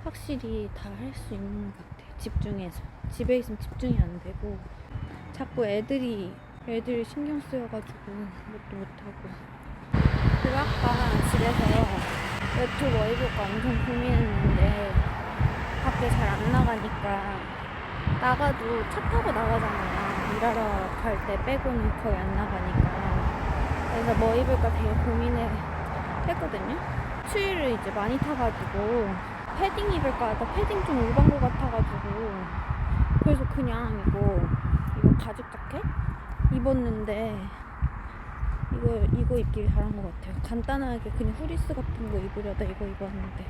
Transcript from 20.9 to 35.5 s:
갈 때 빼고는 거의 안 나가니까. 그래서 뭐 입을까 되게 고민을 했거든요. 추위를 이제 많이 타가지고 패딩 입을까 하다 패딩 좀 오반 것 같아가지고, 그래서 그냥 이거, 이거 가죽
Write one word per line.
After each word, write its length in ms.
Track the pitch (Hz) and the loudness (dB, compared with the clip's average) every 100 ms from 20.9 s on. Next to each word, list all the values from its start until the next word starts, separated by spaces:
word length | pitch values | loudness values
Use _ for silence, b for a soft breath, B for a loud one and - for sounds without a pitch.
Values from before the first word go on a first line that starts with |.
| - | -4
갈 260 | 233 208 - | -2 -2 -2
때 160 | 196 | -2
빼고는 600 | - 269 269 247 220 226 | 0 0 0 0 0 0
거의 120 | 233 190 | 0 0
안 200 | 190 196 | 0 -2
나가니까. 680 | 208 190 180 226 - - - - - - - - - - - | -2 -2 0 4 4 2 0 0 0 -2 -2 0 0 0 0
그래서 220 | 220 226 214 | 0 2 4
뭐 160 | 226 233 | 4 4
입을까 360 | 254 254 226 | 4 4 4
되게 160 | 226 220 220 240 | 2 2 2 2
고민을 440 | 226 233 240 226 214 - - - - - - - | 2 2 0 0 -2 -4 -6 -6 -6 -4 -2 -2
했거든요. 500 | 339 320 202 185 302 381 - - - - | -2 -2 -4 -4 -4 -4 -4 -4 -6 -4
추위를 480 | 427 392 381 277 226 | -2 0 0 0 0
이제 100 | - | -4
많이 260 | 214 208 262 | -2 0 0
타가지고 920 | 277 285 240 - - 196 208 240 208 185 - - - - | -2 0 0 0 -4 -2 0 0 0 -2 -6 -10 -8 -2
패딩 340 | 392 392 415 | -2 0 0
입을까 360 | 339 277 254 240 | 2 0 0 -2
하다 240 | 214 233 | -2 -2
패딩 300 | - 415 415 370 | 0 0 0 0
좀 240 | 285 226 | 2 2
오반 200 | 247 294 | 8 8
것 80 | 285 | 8
같아가지고, 920 | 254 - 262 226 - 233 214 220 226 196 180 - - - - - - - | 2 0 -2 0 0 0 -4 -4 -4 -6 -6 -6 -4 -4 -2 2 4 4
그래서 200 | - 285 262 - | 6 4 2 0
그냥 480 | 254 226 233 214 - | -2 -2 -2 0 0
이거, 320 | 196 202 185 175 - - - - - | 2 4 4 2 0 2 0 0 6
이거 180 | - - | 8 8
가죽 260 | 226 214 - | 4 -6 -10